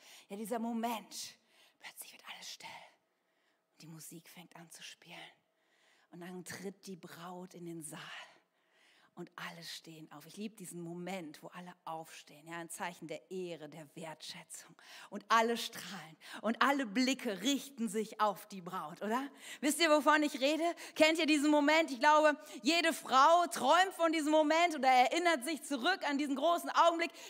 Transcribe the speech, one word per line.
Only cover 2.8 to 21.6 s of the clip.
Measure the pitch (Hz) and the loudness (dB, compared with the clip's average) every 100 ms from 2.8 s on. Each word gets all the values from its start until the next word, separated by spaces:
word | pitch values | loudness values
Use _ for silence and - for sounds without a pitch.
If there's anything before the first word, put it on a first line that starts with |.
| - _ _ _ _ _ _ _ _ | -20 _ _ _ _ _ _ _ _
und | _ | _
die | 156 | -20
Musik | 160 - 165 - | -18 -16 -18 -18
fängt | - 165 175 | -20 -20 -20
an | 165 | -20
zu | - | -20
spielen. | - - 170 165 - _ _ _ _ _ _ _ _ | -20 -20 -20 -20 -20 _ _ _ _ _ _ _ _
Und | 175 | -16
dann | 180 180 | -14 -12
tritt | 170 - 190 196 196 | -12 -12 -12 -14 -16
die | 175 | -16
Braut | 170 170 175 180 180 | -16 -16 -14 -14 -14
in | 175 175 | -14 -12
den | 165 | -12
Saal. | 151 151 143 - - _ _ _ _ _ _ _ _ - | -12 -14 -14 -16 -18 _ _ _ _ _ _ _ _ -18
Und | 175 - | -16 -14
alle | 175 170 | -14 -14
stehen | 160 - 160 156 156 | -14 -16 -16 -20 -18
auf. | 147 160 | -20 -18
Ich | 196 | -12
liebe | 214 214 | -12 -12
diesen | 180 175 | -14 -12
Moment, | 170 175 175 190 156 156 | -10 -10 -8 -8 -10 -14
wo | 165 | -18
alle | 180 180 175 - | -16 -18 -16 -12
aufstehen, | 160 160 - - 147 160 | -12 -12 -18 -20 -20 -14
ja, | 170 | -12
ein | 170 | -10
Zeichen | - 180 180 156 | -8 -8 -8 -10
der | - - | -12 -10
Ehre, | 185 180 156 151 | -10 -8 -10 -12
der | 175 147 175 | -16 -18 -14
Wertschätzung. | 165 156 - 170 160 - - - - - - | -14 -14 -14 -16 -16 -18 -18 -20 -20 -20 -14
Und | 208 - | -12 2
alle | 226 226 233 | 4 4 0
strahlen | - - 175 190 160 - - - | -6 -10 -12 -14 -16 -20 -18 -6
und | 208 233 | -4 2
alle | 247 285 226 | 2 2 -2
Blicke | 202 254 262 247 185 | 2 4 2 -2 -2
richten | 233 277 - - 226 | 0 -2 -4 -6 -4
sich | 214 214 - | -2 -4 0
auf | 214 180 - | 0 0 -8
die | 196 | -14
Braut, | 175 185 156 180 | -10 -8 -8 -6
oder? | 208 240 277 - - - | -2 -2 -4 -10 -18 -4
Wisst | 294 294 | -2 2
ihr, | 330 | 4
wovon | 302 269 302 | 6 6 4
ich | 294 240 | 4 0
rede? | 269 302 339 330 - - | 0 0 -2 -4 -6 4
Kennt | 311 330 | 4 4
ihr | 302 | 2
diesen | 311 294 | 4 4
Moment? | 294 | 4